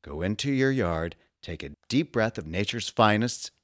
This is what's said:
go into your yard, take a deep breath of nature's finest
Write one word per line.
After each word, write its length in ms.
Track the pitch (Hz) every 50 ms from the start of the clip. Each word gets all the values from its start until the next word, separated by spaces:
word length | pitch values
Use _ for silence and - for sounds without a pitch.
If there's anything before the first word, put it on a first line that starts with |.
go 200 | - 71 71 76
into 280 | 85 95 107 - - 143
your 180 | 139 131 131 135
yard, 420 | 135 131 104 87 85 80 82 85 - _ _ _ _ _
take 200 | - - 85 -
a 80 | - 82 76 _ _ _
deep 240 | 117 135 170 -
breath 260 | - 120 110 113 - -
of 80 | 82
nature's 420 | 78 82 92 104 - - 117 - -
finest 640 | - - 113 107 104 104 113 120 - - - - _ _